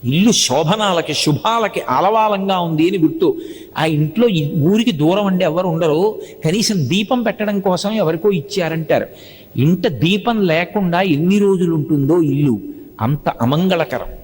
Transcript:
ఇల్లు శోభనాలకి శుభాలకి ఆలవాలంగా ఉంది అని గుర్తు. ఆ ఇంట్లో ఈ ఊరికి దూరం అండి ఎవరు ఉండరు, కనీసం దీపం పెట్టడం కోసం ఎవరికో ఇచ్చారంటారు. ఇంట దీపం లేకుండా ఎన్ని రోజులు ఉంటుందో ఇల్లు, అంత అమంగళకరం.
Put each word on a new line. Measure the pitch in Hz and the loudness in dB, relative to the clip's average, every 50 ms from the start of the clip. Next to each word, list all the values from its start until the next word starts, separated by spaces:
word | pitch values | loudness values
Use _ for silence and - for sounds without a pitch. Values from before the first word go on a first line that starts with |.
| - | -2
ఇల్లు | 120 139 165 202 240 | 0 2 4 4 4
శోభనాలకి | 196 - - - 127 147 165 156 208 220 214 202 180 165 156 - 147 | 4 2 0 2 0 0 2 2 0 0 0 0 0 0 -2 -2 -4
శుభాలకి | - - 151 147 - - - 226 - 214 196 - 160 | -2 0 0 0 0 0 0 0 0 -2 -2 -4 -6
ఆలవాలంగా | - - 123 139 165 196 220 220 220 214 208 196 196 196 190 185 | -4 -2 0 2 2 2 2 2 2 2 0 -2 0 -2 -2 -2
ఉంది | 175 165 160 151 160 180 | 0 -2 0 2 2 2
అని | 202 190 | 2 2
గుర్తు. | 156 151 160 - 190 156 - - - - - - - - - - | 0 0 2 2 0 0 0 -2 -8 -14 -16 -16 -18 -12 -6 -4
ఆ | 156 | -2
ఇంట్లో | 160 160 147 156 151 - 214 240 240 | 0 0 0 0 0 2 2 2 2
ఈ | 196 160 147 143 - 165 | 2 0 -2 -2 -2 0
ఊరికి | 135 170 202 220 233 240 | 2 2 2 2 2 0
దూరం | 190 139 147 160 185 208 208 | 0 2 2 2 2 2 0
అండి | 196 190 180 185 | 0 0 0 0
ఎవరు | 160 151 175 185 | 0 0 0 -2
ఉండరు, | 185 160 165 170 160 147 160 190 220 214 - - - - - - | 0 0 0 0 2 2 2 0 0 -2 -4 -14 -16 -16 -4 -2
కనీసం | 156 170 226 196 - 214 185 143 120 | 0 0 0 0 0 0 0 0 0
దీపం | 170 202 220 - 262 247 | 0 -2 0 0 -2 -2
పెట్టడం | 233 220 196 - 214 208 208 202 | 0 -2 -4 -2 -4 -2 -2 -2
కోసం | 190 202 180 170 - 202 | 0 0 -2 0 -2 -4
ఎవరికో | 220 220 185 156 165 156 - 208 | -2 0 0 0 -2 0 0 0
ఇచ్చారంటారు. | 202 170 139 - - 190 170 156 160 160 156 - 160 120 107 - - - - - - - - - - | 0 0 -4 -4 -4 -4 -4 -2 -4 -4 -2 0 0 0 0 -4 -12 -20 -20 -20 -20 -20 -20 -10 -2
ఇంట | - 127 156 185 175 - | 0 2 2 2 2 0
దీపం | 226 147 107 147 170 202 202 - 240 233 220 196 | -4 -2 0 0 0 0 0 0 -2 0 0 0
లేకుండా | 175 156 165 175 175 - 214 196 175 170 175 | 2 2 0 -2 -2 -2 -2 -2 0 0 0
ఎన్ని | 196 190 151 139 165 180 202 208 | 2 2 0 2 2 2 2 4
రోజులు | 202 196 190 175 185 170 165 | 4 2 2 2 0 0 0
ఉంటుందో | 156 139 - 156 143 135 135 165 180 | -2 0 0 0 0 2 2 2 2
ఇల్లు, | 160 147 135 139 147 135 113 101 - - - - - - - - | 2 2 2 2 2 2 0 -2 -4 -12 -16 -16 -18 -20 -8 -4
అంత | 110 123 147 147 - 165 | -2 -2 -2 -2 -2 -6
అమంగళకరం. | - - 117 120 143 156 185 190 185 170 156 - 127 117 92 - - - | -4 -2 0 0 2 2 2 2 2 0 -2 -4 -4 -6 -6 -10 -12 -14